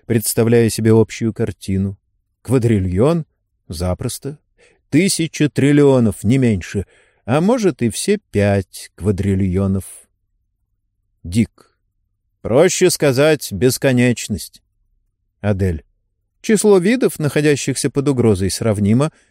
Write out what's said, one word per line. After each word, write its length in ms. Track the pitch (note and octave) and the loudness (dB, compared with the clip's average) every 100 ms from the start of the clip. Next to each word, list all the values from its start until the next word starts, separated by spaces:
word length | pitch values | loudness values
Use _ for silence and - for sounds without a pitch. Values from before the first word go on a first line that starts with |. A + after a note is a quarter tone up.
| - | -4
представляя 640 | A2+ - - A2+ A#2 A2+ | -2 -2 -2 2 2 2
себе 220 | - A2 | 0 2
общую 420 | A2+ G#2+ - A2+ | 4 2 -2 -6
картину. 640 | G#2 G#2+ - - F#2+ G2 G2 _ _ _ _ | -4 -6 -8 -6 -4 -4 -8 _ _ _ _
Квадриллион? 840 | - C3 A#2 G#2+ F#2 F2+ C3+ E3+ - _ _ _ - | -4 0 0 0 0 0 0 0 -6 _ _ _ -16
Запросто. 680 | F2 F2+ F2+ B2 - C3+ D3 _ _ _ _ _ | -8 -6 -4 -8 -10 -14 -16 _ _ _ _ _
Тысяча 600 | D3+ F#3+ - E3 - D3 | 0 2 0 -4 -2 -2
триллионов, 760 | - C3+ D3 C#3+ C3 A2+ - | 0 2 4 6 4 2 0
не 140 | G#2 C3+ | 0 2
меньше. 480 | B2 G2 - G2+ - _ _ _ - | 2 0 -4 -8 -8 _ _ _ -4
А 160 | C#3 | 0
может, 400 | F#3 B3+ G3 C#3 | 0 0 0 0
и 80 | A#2 | -4
все 280 | - - G#3 - | -2 -2 -4 -2
пять 600 | G#2 G2+ G2+ - - - | 0 0 0 -4 -12 -20
квадриллионов. 920 | - F#2 F#2 G2 F#2+ G2 F2+ G2 F#2+ - - _ _ _ _ _ _ _ _ _ _ _ _ | -6 -4 -2 -2 0 0 -2 -2 -2 -6 -16 _ _ _ _ _ _ _ _ _ _ _ _
Дик. 540 | E2+ G2+ G#2+ _ _ _ _ _ _ _ _ _ | -6 -2 -2 _ _ _ _ _ _ _ _ _
«Проще 480 | - B2 F3+ - F3+ | 0 2 2 2 0
сказать, 640 | - D3 B2 D3+ D3+ - | 0 0 2 2 0 -4
бесконечность». 1080 | G2 B2 - C#3 B2 B2 A#2 - G#2 - _ _ _ _ _ _ _ _ _ | -2 -2 0 0 2 2 0 -6 -8 -10 _ _ _ _ _ _ _ _ _
Адель. 440 | G2+ G2+ F#2+ D#2+ - _ _ _ _ _ | -4 -2 -2 -4 -10 _ _ _ _ _
Число 340 | - G#3+ G#3+ G3 | 0 2 4 4
видов, 420 | F3+ B3+ G#3+ - | 4 0 0 -2
находящихся 680 | D3+ D3+ D3+ C#3+ - C3 C#3 | -4 0 0 0 -2 -4 -4
под 180 | - C#3 | -2 -2
угрозой, 440 | C3 A#2 F#2 F#2+ | 2 2 2 -2
сравнимо 600 | - A2+ G2+ G2+ A#2 D3+ - _ | -4 -2 0 2 2 0 -6 _